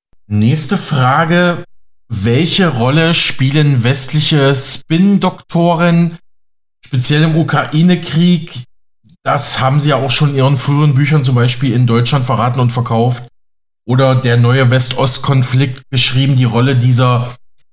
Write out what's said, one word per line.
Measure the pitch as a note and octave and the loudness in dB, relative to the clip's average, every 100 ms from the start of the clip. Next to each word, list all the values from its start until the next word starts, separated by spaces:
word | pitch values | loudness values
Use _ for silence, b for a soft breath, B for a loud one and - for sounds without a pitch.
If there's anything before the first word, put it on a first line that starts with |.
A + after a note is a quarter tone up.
| _ - - | _ -20 -6
Nächste | G#2 A2 D3+ - G3+ | 0 0 0 -2 -4
Frage. | - C#3 C3 C#3 E3 F3 F3+ E3+ - - - - _ | -2 0 2 2 2 2 2 -2 -10 -20 -20 -20 _
Welche | G2+ G#2+ B2 E3 - F3+ | -6 0 0 0 0 0
Rolle | B2 B2 D3+ E3 | 0 0 2 0
spielen | E3 - - C3+ D3 D3 C3+ | 0 -2 -2 -2 2 2 2
westliche | A#2+ C#3+ - D3+ D3+ E3 C3+ | 0 0 -2 -2 0 2 2
Spin-Doktoren, | C3+ - - - D#3+ G3 G3 F3+ - - E3+ E3+ E3 E3+ E3+ E3+ E3 - _ _ _ _ _ | 0 -2 -4 -2 0 2 2 0 -6 -6 -2 0 2 2 2 0 -4 -20 _ _ _ _ _
speziell | - C3 B2 D3+ | -6 -4 0 2
im | E3 D#3+ | 2 0
Ukraine-Krieg? | D#3 C#3 C3 D3+ F3 F3 F3 D3 F3 F3 E3 B2 B2 _ _ _ _ _ | 0 -2 -2 0 2 2 -2 0 2 0 -2 -14 -18 _ _ _ _ _
Das | C3+ C3+ A#2+ - | -4 -2 -2 0
haben | C3 D3 | 0 0
Sie | D3 | 0
ja | - | 0
auch | C3 | 0
schon | - D3+ | 0 0
in | C#3 | 2
Ihren | C3 C#3 | 0 0
früheren | - C#3+ D3+ | 0 0 2
Büchern, | C3 C#3+ D#3 | 2 2 0
zum | B2+ | 2
Beispiel | B2 B2 - C#3 | 0 0 0 -2
in | A2+ B2 | 0 0
Deutschland | A#2 A#2+ C#3+ | 2 0 -2
verraten | B2+ A2+ A#2+ B2+ | -2 -2 -2 0
und | B2 | -2
verkauft, | B2 A#2+ A2+ A#2+ B2 - _ _ _ _ _ - | -2 -2 -2 -2 -4 -10 _ _ _ _ _ -4
oder | B2+ C3+ | 0 2
der | C3 B2 A#2+ | 2 0 2
neue | A#2+ B2+ C3 | 2 2 2
West-Ost-Konflikt | C3 B2+ - C3 - - C3+ B2+ B2+ C3 B2+ - | 0 -2 -2 -2 -2 0 -2 0 -2 -2 -6 -8
beschrieben, | B2+ - B2+ C3+ C3 | -2 -2 0 0 0
die | |
Rolle | B2+ A#2+ C3+ | 0 0 0
dieser | C3 B2 A#2+ B2+ B2 B2 - - - _ | 0 2 2 2 0 -4 -12 -20 -20 _